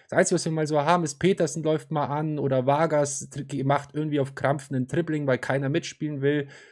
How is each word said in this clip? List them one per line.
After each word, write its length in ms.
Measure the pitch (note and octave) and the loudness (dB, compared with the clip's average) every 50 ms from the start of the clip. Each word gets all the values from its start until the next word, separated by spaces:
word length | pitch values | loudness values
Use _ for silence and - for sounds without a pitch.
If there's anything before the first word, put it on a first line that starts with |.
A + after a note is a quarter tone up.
| _ _ | _ _
Das 80 | - - | 2 2
Einzige, 160 | F3+ - F#3 | 2 4 2
was 100 | E3 - | 0 0
wir 80 | E3+ | -2
mal 140 | D#3+ D#3 D#3 | -2 -2 -2
so 160 | C#3+ D#3 D3 | 0 0 2
haben, 200 | C#3+ D#3 F3 F3 | 4 4 2 2
ist 160 | E3 C#3+ - - | 2 -2 -4 0
Petersen 440 | - F#3 G3 F#3+ E3+ D3 - E3 | 2 2 2 2 0 -2 -2 -2
läuft 280 | D3+ D#3 D#3 D3 D3+ - | 0 0 0 0 -2 -4
mal 160 | D#3+ D3 C#3+ | -4 -2 -2
an 320 | A#2+ C#3+ D3+ D#3 D#3 D3+ D3 | -2 -2 -4 -2 -4 -4 -2
oder 280 | C#3 C3+ C3+ C3 B2+ | -2 0 0 2 2
Vargas 640 | C3+ C#3 D3+ E3 D#3+ D3+ D3 D3 C#3+ - - - - | 2 4 4 2 2 2 2 2 0 -2 -8 -10 -12
tri-, 340 | - C#3+ C#3 - D3 C3 C3 | -12 -12 -10 -8 -6 -2 0
macht 300 | C#3 C#3+ C#3+ - - - | 2 2 2 0 -4 -6
irgendwie 260 | D3+ D#3 D#3 D3 C#3+ | -6 -4 -2 -2 -2
auf 140 | C3+ C#3 - | -2 -2 -4
Krampf 360 | - - C3+ C#3+ D3 - - | -2 0 0 0 0 -4 -4
einen 160 | C#3 B2+ B2+ | -4 -4 -2
Dribbling, 400 | - - E3 F3 D#3+ D#3 D3+ D3 | 0 -2 -2 0 0 -2 -2 2
weil 120 | C3+ B2+ B2 | 2 0 0
keiner 320 | - - C3 C#3 C#3 C3+ | 2 0 0 0 0 0
mitspielen 500 | D3 E3+ E3 - - _ D#3 D3+ D3+ C3+ | 0 -2 -2 -4 -8 _ -6 -6 -4 0
will. 280 | C3+ C#3+ D3 D3 C#3 C#3 - - - - | 0 2 2 2 -2 -4 -12 -20 -20 -20